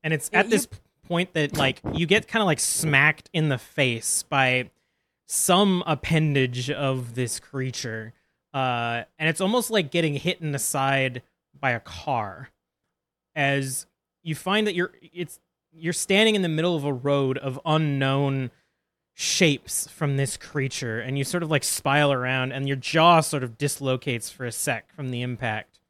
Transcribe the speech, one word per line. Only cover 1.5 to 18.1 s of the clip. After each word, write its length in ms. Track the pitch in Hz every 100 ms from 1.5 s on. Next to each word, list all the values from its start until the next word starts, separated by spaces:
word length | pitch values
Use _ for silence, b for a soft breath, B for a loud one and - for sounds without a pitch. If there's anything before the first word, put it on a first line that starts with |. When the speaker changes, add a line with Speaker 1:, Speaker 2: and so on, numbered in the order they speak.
| 156
Speaker 1:
like, 240 | 135 131 -
you 120 | 160 165
get 200 | 202 -
kinda, 180 | 226 196
like, 140 | 151
smacked 720 | - - 160 139 151 151 -
in 160 | 165 156
the 80 | 131
face 640 | - - 131 113 - -
by 480 | - 143 131 127 123 _ _ _ _ _ _
some 560 | - - 180 208 180 170
appendage 840 | 147 - 165 156 139 131 123 123
of 420 | 135 139 131 120 117
this 240 | 123 -
creature. 760 | - 135 131 120 123 110 110 - _ _ _
Uh, 500 | 139 131 120 117 117 - _
and 100 | 156
it's 100 | 156
almost 280 | 190 247 -
like 220 | 220 147
getting 240 | 170 160 143
hit 260 | 175 185
in 100 | 156
the 80 | 139
side 640 | - 143 135 135 131 123 _ _ _ _
by 140 | 135
a 80 | 117
car. 680 | - - - 123 104 92 135 _ _ _ _ _ _ _ _ 156
As 500 | 139 139 135 131 - _ _ _
you 100 | 165 151
find 300 | - 208 214
that 60 | 175
you're, 160 | 180 _ -
it's, 260 | 175 165 - _ _ _
you're 220 | 160 165
standing 420 | 175 - 196 220 208
in 60 |
the 80 | 175
middle 260 | 156 170 165
of 80 |
a 80 | 143
road 460 | 127 139 143 135 131
of 220 | 135 131 -
unknown 840 | 156 156 139 135